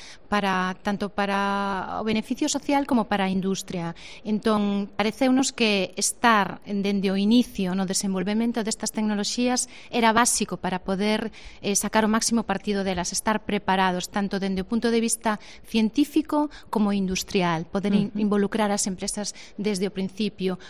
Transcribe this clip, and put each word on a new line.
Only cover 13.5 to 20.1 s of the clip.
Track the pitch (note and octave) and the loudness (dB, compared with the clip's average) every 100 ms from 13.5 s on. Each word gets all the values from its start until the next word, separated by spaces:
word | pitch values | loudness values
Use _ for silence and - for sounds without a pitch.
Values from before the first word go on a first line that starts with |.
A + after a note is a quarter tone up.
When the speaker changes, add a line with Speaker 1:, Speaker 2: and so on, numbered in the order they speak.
| G3+ - F#3+ F#3+ F3+ - | -2 0 2 2 0 -4
Speaker 1:
tanto | G#3 G3 G3 | -2 -2 -2
dende | G3 F#3+ | -2 -2
o | F#3+ | -2
punto | A#3 A#3 | 0 2
de | A#3 | 2
vista | A3+ - A3+ G#3 - - | 0 -2 -2 -4 -6 -20
científico | - A3+ A3 - D4 - D4 D4+ D4 - - | -4 2 2 4 2 2 0 0 0 -4 -4
como | A3+ G#3 | 0 2
industrial, | G3+ F#3 F#3 - G3+ F3 E3 | 2 0 -4 -2 0 2 0
poder | E3+ G3 G3+ G#3 | -2 -2 2 2
in-, | G#3 | 2
Speaker 2:
Ujú. | G#3 | 0
Speaker 1:
involucrar | G#3+ G3+ G3 A3 G#3 G3+ | 0 2 2 0 0 0
as | - | -2
empresas | F#3 G3+ - G3+ - - - | -4 -6 -6 -8 -10 -14 -6
desde | G3+ G3 F#3+ | -2 0 -2
o | F#3+ | -2
principio, | F#3+ | -6